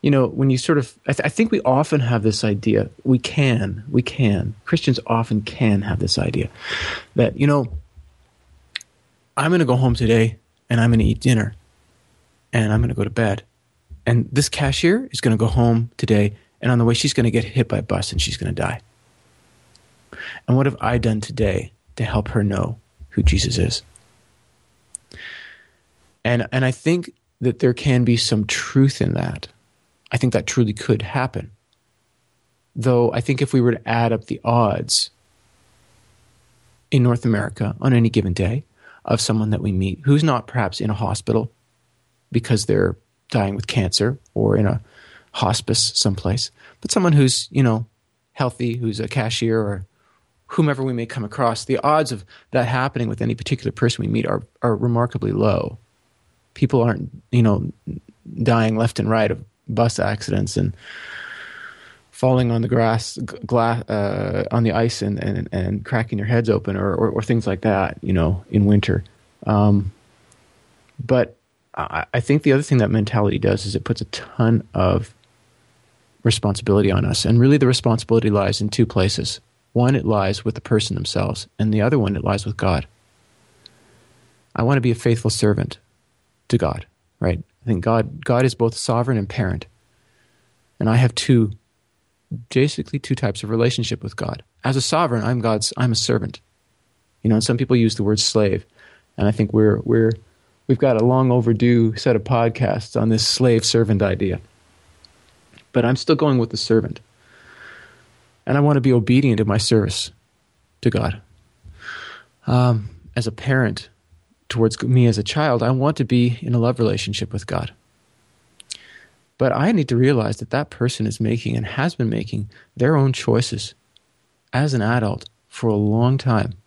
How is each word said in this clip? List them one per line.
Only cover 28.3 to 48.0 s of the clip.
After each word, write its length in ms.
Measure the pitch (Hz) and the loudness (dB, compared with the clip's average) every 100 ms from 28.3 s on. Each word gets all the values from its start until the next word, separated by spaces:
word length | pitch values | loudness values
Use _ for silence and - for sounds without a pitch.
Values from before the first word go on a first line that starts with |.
| 107 104 | 0 -2
truth 560 | - - 139 135 - | -4 -2 2 2 2
in 120 | - | -2
that. 340 | - - - - _ _ _ _ _ _ | 0 -4 -6 -12 _ _ _ _ _ _
I 60 | 123 | -2
think 160 | 127 | 0
that 140 | 110 107 | 0 -2
truly 260 | - 110 | 0 0
could 280 | 107 - 107 | -2 0 -2
happen. 500 | 101 139 127 - - _ _ _ _ _ _ _ _ _ _ _ _ - | 0 -4 -4 -6 -12 _ _ _ _ _ _ _ _ _ _ _ _ -4
Though 360 | 120 123 120 | 2 4 4
I 100 | - | 0
think 200 | 120 131 | -2 -2
if 120 | 139 | 0
we 80 | 135 | 2
were 120 | 120 | 2
to 160 | 117 - | 0 -2
add 240 | 117 117 | 0 0
up 120 | 110 - | 0 -4
the 140 | 110 | -6
odds 640 | 117 120 110 - - - - _ _ _ _ _ _ _ _ _ _ _ _ _ _ _ _ _ _ | 0 2 2 0 -2 -2 -4 _ _ _ _ _ _ _ _ _ _ _ _ _ _ _ _ _ _
in 120 | 139 | 2
North 220 | 123 117 127 | 4 2 0
America 500 | 107 101 - 104 - | 0 -2 -4 -6 -2
on 120 | 131 | 2
any 160 | 120 113 | 4 4
given 240 | 110 98 | 2 0
day 300 | 90 95 120 - _ - - - | 0 0 -2 -8 _ -20 -16 -2
of 140 | 110 | -2
someone 300 | - 110 107 | 0 0 0
that 120 | 104 | 0
we 100 | 110 | 0
meet 280 | 92 95 90 | 0 -2 -2
who's 200 | 139 143 | 2 2
not 240 | 156 123 - | 4 0 -4
perhaps 320 | 127 98 - | -4 -4 -2
in 100 | 104 | -4
a 40 | |
hospital 580 | 104 101 101 - 110 117 _ _ _ _ _ _ _ _ | -2 -4 -4 0 0 -2 _ _ _ _ _ _ _ _
because 340 | 120 117 110 - | -6 0 -2 0
they're 300 | 98 92 92 _ _ _ | 0 0 -2 _ _ _
dying 260 | 120 98 104 | -2 -2 -4
with 120 | 104 | -4
cancer 500 | - 98 - 104 139 _ 104 | -2 0 0 -2 -4 _ -2
or 200 | 107 104 | 0 2
in 100 | 101 | 2
a 140 | - - - - - _ | -2 -6 -20 -20 -20 _
hospice 580 | - 107 110 - 104 - - | -4 -2 -2 -2 -2 -2 0
someplace, 560 | 110 95 92 110 - _ - _ | -2 -2 -4 -4 -6 _ -20 _
but 100 | - | -4
someone 220 | 226 180 | 0 4
who's, 340 | 147 131 - - | 4 4 0 -4
you 120 | 135 | 0
know, 220 | 131 110 113 _ | 2 0 -4 _